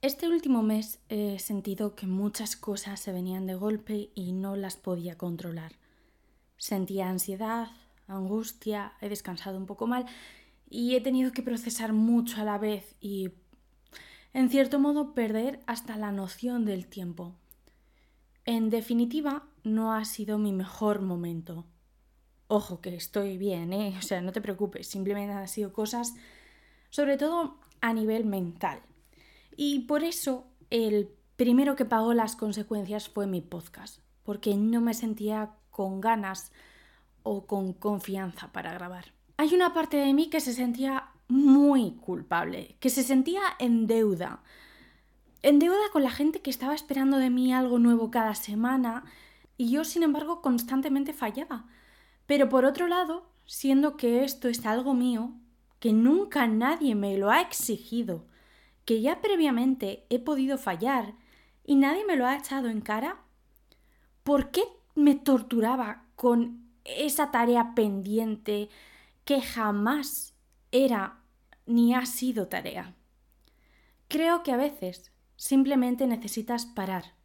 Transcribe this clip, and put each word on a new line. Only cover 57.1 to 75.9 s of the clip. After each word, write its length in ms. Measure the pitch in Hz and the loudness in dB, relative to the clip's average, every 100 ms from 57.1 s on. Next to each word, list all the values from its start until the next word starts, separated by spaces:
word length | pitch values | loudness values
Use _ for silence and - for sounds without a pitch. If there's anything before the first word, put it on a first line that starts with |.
| 196 | 0
lo 100 | 196 | 4
ha 100 | 262 | 4
exigido, 840 | 359 - - 214 - 233 226 165 - _ _ _ _ _ - | 2 -4 -4 -4 -4 -6 -4 -6 -10 _ _ _ _ _ -2
que 140 | 226 | 0
ya 220 | 240 359 | 2 0
previamente 840 | 427 381 302 233 262 262 196 202 _ | 0 2 2 2 2 0 -2 -8 _
he 100 | 247 | -4
podido 380 | 240 294 262 277 | 0 0 0 -2
fallar 580 | 269 170 226 269 208 - _ _ _ _ | -4 -4 0 0 -2 -10 _ _ _ _
y 120 | - 277 | 2 4
nadie 280 | 277 339 | 6 2
me 140 | 415 311 | 0 2
lo 100 | 247 | 2
ha 80 | 277 | 0
echado 320 | 277 269 247 | -2 -4 -2
en 140 | 214 | -4
cara, 420 | 220 214 277 370 _ _ _ _ _ _ _ _ _ _ | -4 -4 -4 -8 _ _ _ _ _ _ _ _ _ _
¿por 280 | - 285 269 | 2 2 2
qué 120 | - 453 - _ | 0 -2 -4 _
me 220 | - 285 285 | 4 6 6
torturaba 880 | - 262 214 233 220 262 220 - _ - | 4 2 2 0 2 0 -2 -8 _ 0
con 520 | 247 240 240 - - _ | 4 4 2 -4 -20 _
esa 480 | - - 294 277 285 | -12 -4 -2 0 0
tarea 440 | 262 233 240 233 233 | 2 4 4 2 0
pendiente 920 | 214 196 196 214 226 214 - 208 208 - - - _ _ | 0 0 -2 -2 -2 -6 -4 -4 -6 -12 -20 -20 _ _
que 180 | - 277 | 0 0
jamás 920 | 240 - 220 202 208 294 277 - - _ _ _ _ | 0 -2 0 0 0 0 -4 -8 -10 _ _ _ _
era 480 | 247 269 226 190 - _ _ _ _ - | 2 4 2 -4 -10 _ _ _ _ 0
ni 300 | 233 240 247 | 4 6 4
ha 100 | 247 | 0
sido 440 | - 254 220 180 | -4 -4 -2 -4
tarea? 440 | - 170 180 180 - _ _ _ _ _ _ _ _ _ _ _ | -4 -6 -10 -12 -16 _ _ _ _ _ _ _ _ _ _ _
Creo 340 | 302 330 339 | 0 2 2
que 80 | 339 | 2
a 60 | 247 | 0
veces 560 | 285 294 185 180 _ _ _ _ | 0 -2 -10 -10 _ _ _ _
simplemente 680 | - 269 269 277 247 | 2 4 4 4 2